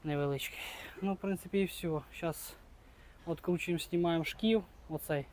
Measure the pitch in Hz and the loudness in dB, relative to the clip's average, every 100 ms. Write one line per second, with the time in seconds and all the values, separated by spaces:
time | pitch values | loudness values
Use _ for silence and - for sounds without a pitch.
0 | 156 143 143 139 - - - - - - | 0 2 2 0 -4 -8 -10 -10 -12 -4
1 | 196 190 196 190 175 196 190 - 170 156 | -2 0 0 -2 2 2 2 0 -2 -2
2 | - - 170 - - - - - - - | -4 -4 -2 -2 -8 -12 -20 -20 -20 -20
3 | - - - 165 - 175 - 170 - 175 | -20 -14 -6 -2 0 0 2 0 2 2
4 | 175 165 160 - 220 220 180 - - 156 | 4 4 0 0 4 4 2 -16 -8 -6
5 | - 147 139 | -2 -2 -2